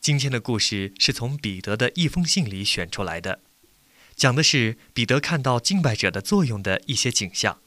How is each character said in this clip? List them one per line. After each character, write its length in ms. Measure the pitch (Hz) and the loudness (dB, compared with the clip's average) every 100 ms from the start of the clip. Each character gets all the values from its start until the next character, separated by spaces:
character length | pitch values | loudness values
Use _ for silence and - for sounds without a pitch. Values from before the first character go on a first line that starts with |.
今 180 | - 147 | 2 2
天 140 | 135 | 2
的 80 | 127 | -2
故 180 | 110 113 | -2 0
事 340 | - 104 98 - | 0 -2 -4 -2
是 140 | - | 0
从 240 | - 117 143 | 0 -4 -4
彼 240 | 110 92 | -6 -6
得 160 | 92 107 | -4 0
的 160 | 123 | 0
一 140 | - 160 | 0 -2
封 180 | 180 165 | 0 0
信 180 | - | 0
里 200 | 135 95 | 0 -2
选 260 | 98 - 85 | -2 -2 -4
出 140 | - | -6
来 160 | 95 85 | -6 -6
的， 200 | 90 92 _ _ _ _ _ _ - - | -6 -8 _ _ _ _ _ _ -20 0
讲 180 | 135 | 2
的 80 | 123 | 4
是 340 | 156 143 113 117 - | 4 4 2 -2 -10
彼 140 | - 117 | -4 2
得 140 | 131 | 2
看 200 | - 165 | 2 -2
到 200 | 131 123 | 0 0
敬 200 | - 190 | 2 2
拜 140 | 147 | 2
者 160 | 107 98 | 2 0
的 100 | 98 | -2
作 240 | - 208 | 0 2
用 160 | 151 107 | 2 0
的 220 | 98 95 - | -2 -4 -2
一 80 | |
些 180 | 135 127 | -2 0
景 180 | - 98 | 0 -2
象。 300 | - 107 80 | -2 -2 -2